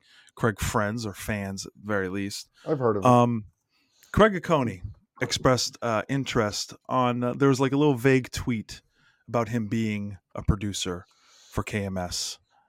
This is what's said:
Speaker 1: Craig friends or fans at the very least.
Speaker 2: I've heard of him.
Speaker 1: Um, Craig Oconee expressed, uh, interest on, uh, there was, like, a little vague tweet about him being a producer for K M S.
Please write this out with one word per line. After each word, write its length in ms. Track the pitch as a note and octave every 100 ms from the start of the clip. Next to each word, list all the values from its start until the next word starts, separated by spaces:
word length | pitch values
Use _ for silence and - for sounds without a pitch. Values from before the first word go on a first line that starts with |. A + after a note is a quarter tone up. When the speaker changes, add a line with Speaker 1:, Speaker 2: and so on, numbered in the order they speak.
| _ _ _ -
Speaker 1:
Craig 220 | A#2+ F#2+
friends 440 | - A#2+ G#2 A#2+
or 80 | A2
fans 540 | - - G#2 G2 G2 -
at 60 |
the 120 | - G2+
very 220 | G#2 F#2
least. 400 | G2 G2 - - _ -
Speaker 2:
I've 120 | D3+
heard 180 | A#2+ G#2
of 80 |
him. 60 | B2
Speaker 1:
Um, 340 | B2 A#2+ A#2 G#2+ _ _ _ _ _ _
Craig 220 | - G#3+ F#3
Oconee 440 | - D3+ A#2 F#2 - - _ -
expressed, 560 | - - C3 B2 - -
uh, 200 | A#2 G#2+ -
interest 640 | C3+ B2 B2+ G#2 - - - -
on, 340 | B2+ B2 A#2+
uh, 120 | B2
there 140 | A#2+ C#3
was, 100 | B2+
like, 120 | C3+
a 40 | C#3
little 180 | D3+
vague 360 | B2 C3+ C3 B2
tweet 500 | - - A2+ - - _ _ _ _ -
about 200 | A#2 A2
him 160 | A#2+ G#2
being 500 | A2+ A2 G#2 G2+ F#2+ _
a 80 | -
producer 600 | - G#2 G#2 F#2+ F#2 F2+ - _ _ _ _
for 120 | -
K 220 | - G#2+
M 140 | G2 F#2+
S. 400 | F2 - - - _ _